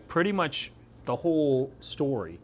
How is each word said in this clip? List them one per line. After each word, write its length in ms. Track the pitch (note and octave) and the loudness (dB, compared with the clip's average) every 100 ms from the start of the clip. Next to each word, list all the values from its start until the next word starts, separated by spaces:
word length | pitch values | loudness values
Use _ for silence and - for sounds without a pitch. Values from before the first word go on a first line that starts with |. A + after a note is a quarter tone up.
| - | -2
pretty 240 | E3 F#3+ | 0 2
much 380 | G3+ D#3+ - - - - - | 2 -2 -4 -10 -14 -20 -12
the 120 | - B2 | -6 -2
whole 560 | E3+ D#3+ D3 C3 C3+ - | 2 4 4 2 0 -6
story 580 | - - C#3+ B2 E2+ E2+ | -8 -2 0 -2 -4 -10